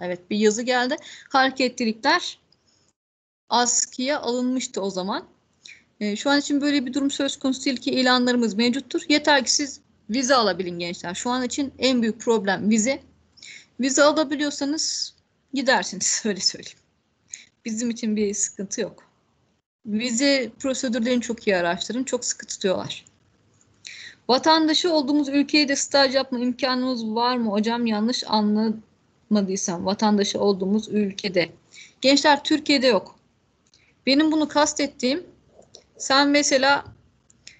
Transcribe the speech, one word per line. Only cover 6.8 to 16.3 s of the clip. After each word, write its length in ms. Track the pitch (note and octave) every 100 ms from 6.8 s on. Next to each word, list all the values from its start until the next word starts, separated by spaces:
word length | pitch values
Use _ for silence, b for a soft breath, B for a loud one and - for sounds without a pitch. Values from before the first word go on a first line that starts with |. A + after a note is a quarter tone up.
| B3+
bir 80 |
durum 160 | C4+ C#4
söz 260 | - C#4 -
konusu 280 | C4+ C4
değil 120 | C#4+ B3
ki 140 | C#4
ilanlarımız 640 | B3+ B3+ B3+ B3 B3 A3+
mevcuttur. 480 | F#3+ A#3+ C4 - E4 -
Yeter 360 | D4 D4 C#4+
ki 100 | A#3
siz 260 | - C#4+ - _ _ -
vize 240 | A#3 B3
alabilin 440 | C4+ G#3 F3 F3+ F3
gençler. 360 | E3+ F#3 F3
Şu 160 | F3 A#3+
an 140 | B3+
için 280 | B3 - C#4 -
en 240 | B3+ B3
büyük 180 | A3+ G#3+
problem 500 | A#3+ A3+ G3 F3+ G3
vize. 320 | A3 A3 C#4 - _ _ _ B B B -
Vize 220 | C4 C#4
alabiliyorsanız 1120 | D4 D4+ C#4+ D4 D4 C#4+ C#4 D#4 - - - - _ _ _
gidersiniz, 680 | C4 C4 A3+ - F#3 - -
<laughs> 40 |
öyle 140 | A3